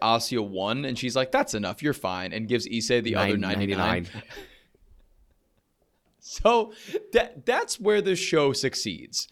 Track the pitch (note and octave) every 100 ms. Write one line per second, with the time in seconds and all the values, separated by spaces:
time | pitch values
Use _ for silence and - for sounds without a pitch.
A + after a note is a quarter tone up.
0 | A2 A2+ - A#2+ G#2 F#2+ G2+ B2+ C3+ A#2+
1 | B2+ C3 C3 C4 - A2 F#2+ - D3 -
2 | F#2+ F#2 F#2 G2 A2 A#2 A#2 A2+ A2 A#2+
3 | A#2 - G2 G#2 F#2+ G#2 G2+ F#2+ F2+ F2+
4 | F2+ G#3 - - - - _ _ _ -
5 | _ _ _ _ _ _ _ _ _ _
6 | _ _ - - A3+ A#3+ A3 - - G#4
7 | - G#4+ - - F3 D4 A#4 - G#3 G#3
8 | F#3+ F3+ - D#3+ C#3+ B2+ - - A2+ E2
9 | B1 - -